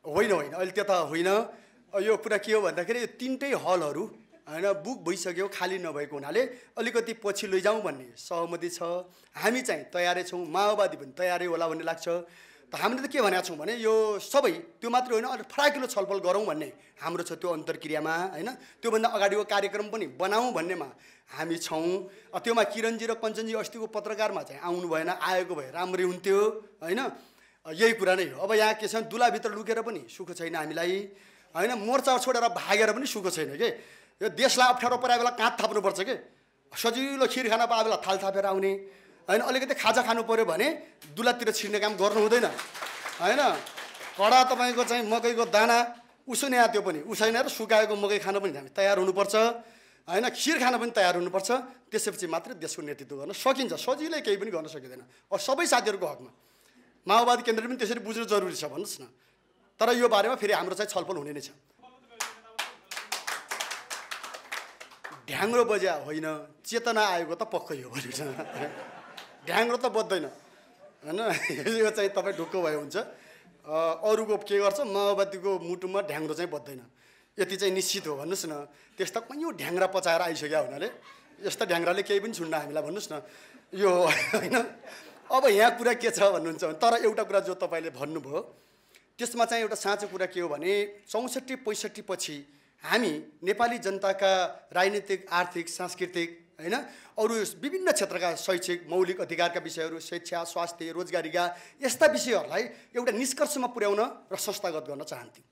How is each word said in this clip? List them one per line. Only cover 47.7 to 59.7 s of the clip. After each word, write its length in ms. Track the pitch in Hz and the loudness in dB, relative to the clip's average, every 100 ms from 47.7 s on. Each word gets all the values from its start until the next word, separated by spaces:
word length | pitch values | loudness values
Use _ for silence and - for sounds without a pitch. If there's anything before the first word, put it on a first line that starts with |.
| 220 214 208 | 6 6 2
मकै 220 | 202 202 | 0 0
खान 200 | 190 202 | 0 0
पनि 160 | 196 139 | -2 -4
हामी 120 | 135 | -8
तयार 300 | - 196 202 | 2 4 4
हुनुपर्छ, 380 | 190 185 196 220 226 233 - - - _ - | 2 2 2 4 4 2 -12 -20 -20 _ -2
होइन? 200 | 185 247 | 0 0
खिर 300 | 240 269 330 | 0 0 4
खान 200 | 254 240 | 4 2
पनि 120 | 233 | 0
तयार 260 | 233 180 175 | 4 4 4
हुनुपर्छ। 340 | 175 185 185 254 254 - _ | 0 -2 0 -2 -2 -18 _
त्यसपछि 340 | 214 208 151 175 | -4 -4 -6 -4
मात्रै 280 | 165 - | -4 -6
देशको 280 | 180 156 - | -12 -10 -8
नेतृत्व 340 | 147 143 131 139 | -10 -10 -12 -12
गर्न 160 | 147 | -10
सकिन्छ। 400 | 196 262 269 247 | -2 0 0 -2
सजिलै 480 | 156 - 277 320 311 | -2 -2 -2 -2 -4
केही 160 | 226 196 | 0 0
पनि 140 | 214 | 0
गर्न 160 | 170 151 | -6 -6
सकिँदैन। 340 | 147 127 127 - _ _ | -12 -14 -18 -20 _ _
अब 60 | 190 | -4
सबै 280 | - 277 339 | 0 2 4
साथीहरूको 400 | 247 208 196 170 | 4 2 -2 -4
हकमा 240 | 131 127 _ _ _ _ _ _ _ 185 | -6 -16 _ _ _ _ _ _ _ 4
माओवादी 340 | 214 240 240 | 6 6 4
केन्द्रले 260 | 240 220 226 | 4 0 -2
पनि 80 | 254 | -4
त्यसरी 240 | 214 240 | -2 -2
बुझ्नु 240 | 202 226 | -4 -6
जरुरी 320 | 226 208 185 151 | 2 2 2 -4
छ, 80 | |
भन्नुहोस् 360 | 147 139 208 - | -6 -8 -8 -10
न। 40 | 131 _ _ _ _ _ _ | -14 _ _ _ _ _ _